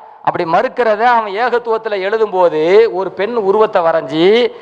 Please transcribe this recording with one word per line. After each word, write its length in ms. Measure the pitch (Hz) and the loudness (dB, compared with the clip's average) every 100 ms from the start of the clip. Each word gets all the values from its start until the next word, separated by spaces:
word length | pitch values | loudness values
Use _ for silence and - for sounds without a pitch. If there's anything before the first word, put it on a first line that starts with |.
| - - | -16 -10
அப்படி 220 | - 170 | -6 -4
மறுக்கிறத 560 | 165 175 254 - 220 208 | 0 0 0 -2 -2 0
அவன் 320 | 240 233 214 | 2 0 -2
ஏகத்துவத்துல 580 | 196 247 240 233 220 220 | -4 -2 -2 -2 -4 -4
எழுதும் 400 | 202 190 220 208 | -4 -2 -2 0
போது 580 | 185 175 156 160 208 226 | 2 2 2 2 4 4
ஒரு 200 | 175 180 | 0 -6
பெண் 220 | - 208 | -6 -6
உருவத்தை 480 | 240 196 214 214 202 | -2 0 2 2 2
வரைஞ்சி, 720 | 165 160 143 156 180 226 233 - | 0 0 -2 0 4 4 0 -4